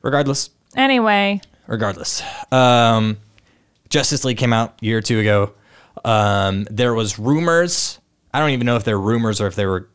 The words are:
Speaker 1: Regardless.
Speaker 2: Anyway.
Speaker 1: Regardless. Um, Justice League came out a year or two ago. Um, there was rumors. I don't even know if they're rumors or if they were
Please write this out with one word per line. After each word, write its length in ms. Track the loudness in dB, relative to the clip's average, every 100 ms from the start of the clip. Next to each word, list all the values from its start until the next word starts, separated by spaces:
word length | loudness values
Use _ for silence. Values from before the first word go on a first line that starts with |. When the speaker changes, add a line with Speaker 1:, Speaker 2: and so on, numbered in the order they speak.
Speaker 1:
Regardless. 480 | 0 0 0 -4 -6 _ _ -2
Speaker 2:
Anyway. 640 | 2 2 2 2 0 -4 -8 _ -8
Speaker 1:
Regardless. 560 | -4 -2 -4 -8 -8 -8 -14 -2
Um, 680 | 4 6 6 4 4 0 -4 -12 _ _ _ _ _ _
Justice 340 | -2 -2 -2
League 140 | -2 0
came 140 | 0
out 260 | 0 0 _
a 40 |
year 140 | -2 -2
or 40 |
two 160 | 0 0
ago. 320 | 2 2 0 -6 _ -20 _ -8
Um, 600 | 0 2 2 2 0 -2 -4
there 240 | -2 0
was 240 | 0 -4 -4
rumors. 800 | -2 0 2 2 0 -2 -4 -10 _ _ _
I 80 | -2
don't 100 | 0
even 140 | 0 0
know 100 | 0
if 80 |
they're 140 | 0 -2
rumors 420 | 0 0 0 -2
or 60 | -4
if 60 | -2
they 100 | -2
were 220 | -2 -6